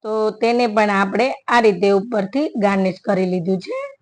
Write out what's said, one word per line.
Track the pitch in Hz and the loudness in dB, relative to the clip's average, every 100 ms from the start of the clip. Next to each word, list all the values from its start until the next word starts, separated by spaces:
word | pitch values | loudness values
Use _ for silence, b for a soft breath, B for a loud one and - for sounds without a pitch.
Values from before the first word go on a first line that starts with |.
તો | 220 220 214 | -4 -2 -2
તેને | 214 226 240 240 | 0 0 2 2
પણ | 214 208 | 2 2
આપણે | 196 196 208 254 - | 2 0 0 -2 -4
આ | - 240 | 0 4
રીતે | 220 175 202 | 4 4 2
ઉપરથી | 196 226 226 196 269 311 233 | 2 0 -4 -2 -2 -4 0
ગાર્નિશ | 196 196 190 175 | 0 2 0 -2
કરી | - 190 185 | -2 0 0
લીધું | 185 170 190 | -2 -2 -4
છે. | 196 523 554 554 | -4 -10 -10 -16